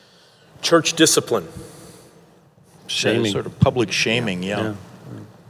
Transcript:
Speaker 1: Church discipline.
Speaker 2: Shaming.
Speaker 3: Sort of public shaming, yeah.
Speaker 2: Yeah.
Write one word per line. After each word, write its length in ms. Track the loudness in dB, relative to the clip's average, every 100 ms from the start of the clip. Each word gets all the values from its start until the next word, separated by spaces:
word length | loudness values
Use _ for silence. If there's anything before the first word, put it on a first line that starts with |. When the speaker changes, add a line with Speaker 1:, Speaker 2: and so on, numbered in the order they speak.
| _ _ _ _ _ -8
Speaker 1:
Church 320 | 2 2 2
discipline. 520 | 4 4 4 2 -2 -4 -14 -18 -20 -20 -20 -20 -20 _ _ _ _ _ -20 -8
Speaker 2:
Shaming. 460 | -2 0 2 0
Speaker 3:
Sort 120 | -2
of 160 | -4 2
public 320 | 2 2 0
shaming, 500 | 0 0 0 -2 -4
yeah. 200 | -4 -4
Speaker 2:
Yeah. 120 | -4 -8 -14 -20 -18 -18 -18 -20 -20